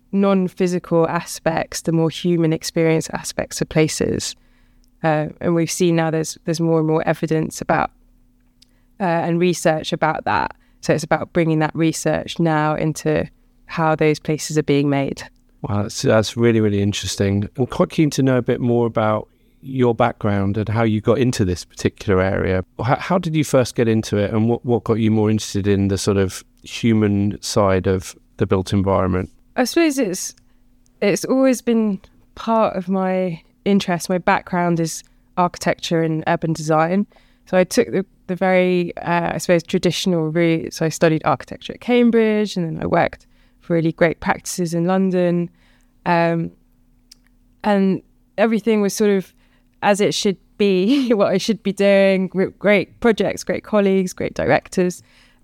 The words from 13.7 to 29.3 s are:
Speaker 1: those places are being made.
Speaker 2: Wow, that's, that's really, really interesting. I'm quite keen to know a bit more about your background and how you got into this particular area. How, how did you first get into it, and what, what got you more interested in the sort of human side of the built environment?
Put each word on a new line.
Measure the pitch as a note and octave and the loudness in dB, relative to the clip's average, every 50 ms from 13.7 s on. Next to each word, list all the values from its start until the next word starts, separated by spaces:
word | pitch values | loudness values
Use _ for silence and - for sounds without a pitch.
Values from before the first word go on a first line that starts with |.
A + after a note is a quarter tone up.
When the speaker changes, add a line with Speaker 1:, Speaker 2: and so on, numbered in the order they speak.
| - - E3 D#3 D#3 | -4 -2 0 0 2
Speaker 1:
those | D3+ D#3 D#3 D3+ - | 2 2 2 0 0
places | - - D#3 D3 - - D3+ D#3 | -2 -4 -4 -4 -4 -4 -2 0
are | D3 | 2
being | - C#3+ C#3+ C#3+ D3 | 2 2 2 2 2
made. | C#3 C#3 C#3 - - - - - _ _ _ _ _ _ | 0 0 -2 -2 -6 -8 -12 -18 _ _ _ _ _ _
Speaker 2:
Wow, | - - G2+ G2+ G2+ | -8 -4 -2 -2 -2
that's, | - - - | -4 -6 -2
that's | - C3+ A2+ A2 G#2+ - - | 0 2 4 4 2 0 0
really, | A#2 A#2 A#2 A2+ A2+ | 0 2 4 4 4
really | G#2+ G#2 G2+ G2+ | 2 2 2 2
interesting. | G2+ G2+ G2+ - - F#2+ - - G2+ G2 G2 G2+ G#2 - - | 0 0 -2 -2 -6 -6 -4 -2 0 0 0 0 -2 -4 -4
I'm | - B2+ - | -4 -4 -2
quite | - - - - | 0 0 -2 0
keen | - - E3 D3 | 0 0 0 0
to | - - C3+ | 2 0 2
know | C3 C3 B2 | 2 2 2
a | |
bit | A#2 - B2 B2 | 0 0 -2 -2
more | C#3 A#2+ A#2 A#2+ A#2+ A#2 | 0 0 2 2 0 0
about | A2 A#2+ A2 G#2+ G#2+ G#2+ - - _ _ _ _ _ _ | 0 0 0 0 0 -2 -4 -8 _ _ _ _ _ _
your | - C#3 C3 C3 B2 A#2+ A#2 | -14 -6 -2 2 2 2 2
background | A#2 A#2+ A#2+ - - - G#2+ G2+ G2+ G2 G2 G2+ G#2+ | 2 2 0 0 -2 -2 0 0 0 0 0 0 -2
and | G#2+ G#2 | -2 -2
how | G#2 A2+ | 0 0
you | A#2 A2+ G#2+ G#2+ | 2 2 0 0
got | G2+ A#2 A2 A2+ | 2 2 2 2
into | B2 B2+ B2+ - A2 | 2 0 0 0 0
this | F2+ F2+ - - | 0 -2 -4 -6
particular | - _ - - G#2 - - - - G2 F#2 | -12 _ -4 -4 -4 -4 -4 -2 0 2 2
area. | F#2 F#2+ G2 F#2 F2+ F#2 F#2 F#2 F#2 - _ - - | 2 2 0 0 0 0 -2 -2 -4 -6 _ -6 -2
How, | A2 C#3+ | -2 -2
how | - - - F3+ F#3+ | -2 -2 -2 -2 -2
did | F3+ E3 D#3 | -2 -2 -2
you | D#3 C#3+ | -2 -2
first | - - C3+ B2 - - | 0 2 0 0 0 0
get | - B2 A2+ | -2 0 2
into | A2 A2 A2 - - G#2 | 2 0 0 -2 -2 -2
it, | G2+ F#2+ A2 | -2 0 0
and | A2 A2 A2+ | 0 0 0
what, | A#2 A#2 - | 0 -2 0
what | B2 A#2+ A2 - | 0 -2 0 0
got | - A2+ | 0 0
you | G#2+ A2+ G#2+ | 0 2 2
more | A2 A2 G#2+ G#2+ | 2 2 2 2
interested | A2 G#2+ - - - G#2 F#2 G#2 | 2 0 -2 -4 -4 -2 0 0
in | G2+ G2 G2 G2 | 2 2 2 0
the | G2 F#2 | 0 0
sort | - - G2+ G2 | 0 0 2 2
of | G2 F#2 - - - _ _ _ - | 2 0 -2 -8 -16 _ _ _ -20
human | - - - - A#2 A2+ G#2+ G#2+ G2+ G2+ G2+ G2+ G#2 G2 - - | -16 -8 -2 0 2 2 4 2 2 2 0 0 -2 -4 -6 -6
side | - - A2+ G#2 G2 F#2+ F#2 F2 | -4 0 2 2 2 2 2 0
of | G2 F#2+ F#2+ F#2+ - - - _ _ _ - | 0 -2 -2 -4 -8 -14 -20 _ _ _ -4
the | A2 G2+ | -2 0
built | G2+ F#2+ F#2 - - | 0 -2 -2 0 0
environment? | G2+ F#2 G2 F#2+ F#2 F#2+ F#2 F2+ F#2 G2 - | 0 2 2 2 2 2 0 0 -2 -4 -6